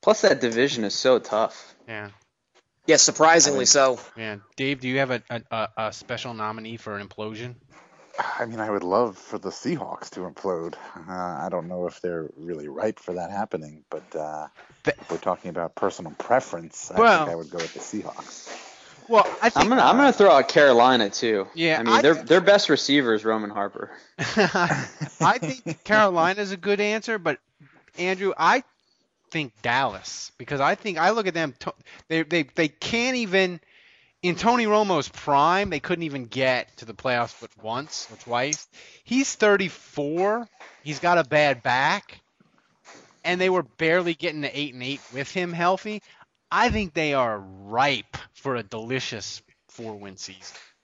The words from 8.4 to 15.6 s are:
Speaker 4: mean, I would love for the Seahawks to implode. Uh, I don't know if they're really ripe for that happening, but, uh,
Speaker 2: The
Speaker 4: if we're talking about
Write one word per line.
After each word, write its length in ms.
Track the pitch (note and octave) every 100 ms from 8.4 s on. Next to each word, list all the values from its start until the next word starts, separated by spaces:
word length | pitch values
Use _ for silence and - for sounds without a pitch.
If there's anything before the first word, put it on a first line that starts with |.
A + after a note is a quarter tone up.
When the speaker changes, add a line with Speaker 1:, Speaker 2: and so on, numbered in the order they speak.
| A#2
Speaker 4:
mean, 140 | A2+
I 100 | A2
would 120 | G#2
love 340 | F2 G2 A#2+ F#2
for 200 | - G#2
the 120 | F#2
Seahawks 600 | - - E3+ F2+ - -
to 100 | -
implode. 540 | F2+ - G2 F2 E2 - - -
Uh, 480 | E2 F#2 F2+ D#2
I 40 | F2
don't 180 | F2+ E2+
know 180 | F2+ F2
if 140 | -
they're 300 | F2+ E2+ D#2 -
really 320 | E2 E2 D2
ripe 300 | C#2 G#2+ G#2+
for 160 | -
that 160 | F2+ E2+
happening, 540 | G2 G#2+ F2+ D2+ D2+ _
but, 260 | D#2 - E2
uh, 300 | D#2 D2+ D2+ _ - _
Speaker 2:
The 80 | - -
Speaker 4:
if 120 | -
we're 80 | E2
talking 320 | - F2+ F#2
about 240 | E2+